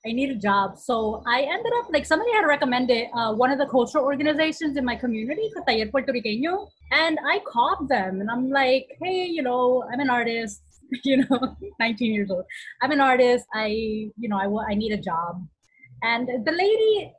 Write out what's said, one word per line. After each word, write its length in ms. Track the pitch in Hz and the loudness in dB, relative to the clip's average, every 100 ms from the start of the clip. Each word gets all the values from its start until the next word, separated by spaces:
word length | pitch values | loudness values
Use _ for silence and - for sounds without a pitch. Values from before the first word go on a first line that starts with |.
| 226 | -6
"I 60 | 233 | -4
need 100 | 277 | -2
a 60 | 240 | -2
job." 420 | 202 202 196 - | 2 2 0 -6
So 460 | - 233 220 220 233 | -2 -2 -2 -4 -2
I 160 | 247 | 0
ended 320 | 277 427 466 466 | 0 -2 -2 -2
up, 80 | - | 0
like, 140 | 302 285 | -2 2
somebody 260 | 311 466 | 2 4
had 120 | 440 320 | 2 4
recommended, 640 | 285 277 247 247 233 233 233 | 4 2 0 2 2 0 -2
uh, 180 | 226 | -2
one 180 | 214 254 | 2 2
of 60 | 277 | 2
the 80 | 269 | 2
cultural 400 | 247 240 302 262 | 2 2 2 0
organizations 720 | 277 302 302 320 302 311 277 | 2 0 2 0 0 -4 -2
in 80 | 254 | -2
my 100 | 233 | -2
community, 540 | 247 220 226 370 440 381 - | -2 -4 -4 -4 -4 -2 0
Taller 200 | 220 220 | 0 0
Puertorriqueño, 800 | 269 269 247 226 214 311 381 415 _ - | -2 -2 -4 -4 -2 -2 -4 -6 _ -2
and 260 | 285 320 302 277 | 0 2 0 0
I 120 | 392 - | -2 0
called 420 | 240 247 381 269 | 0 0 0 0
them 320 | 247 190 190 | 0 0 -4
and 80 | 208 | -4
I'm 200 | 240 254 | -2 0
like, 360 | 277 262 262 - - | 2 4 2 0 -8
"Hey, 240 | 359 370 359 | -4 -2 -2
you 160 | 330 | -2
know, 420 | 254 247 247 254 240 | -2 0 2 2 -2
I'm 80 | 247 | -4
an 120 | 269 | 0
artist," 500 | 240 233 233 226 - _ _ | 0 0 -4 -6 -12 _ _
<laughs> 200 | _ 254 | _ -6
you 140 | 277 262 262 | 2 2 2
know, 300 | 247 254 - 392 - | 0 -2 -8 -16 -2
nineteen 340 | 233 220 233 | -2 0 0
years 160 | 214 196 | 0 -2
old. 160 | 180 - - - - | -4 -6 -16 -18 -4
"I'm 80 | 262 | 0
an 100 | 294 | 4
artist. 440 | 269 254 247 247 - 214 | 4 6 6 4 0 -4
I, 120 | 220 214 220 214 214 214 | -2 -2 -2 -4 -8 -8
you 120 | 226 | -4
know, 100 | 202 | -2
I 60 | 196 | 0
wa-, 220 | 214 214 | -2 -2
I 60 | 208 | -2
need 160 | 220 | 0
a 100 | 208 | -4
job." 400 | 185 165 175 180 180 _ _ _ - - | -2 -4 -4 -8 -12 _ _ _ -20 -6
And 420 | 226 233 247 247 262 | -2 0 -2 -2 -2
the 60 | |
lady 600 | 339 392 440 440 403 - | 2 2 4 4 2 -2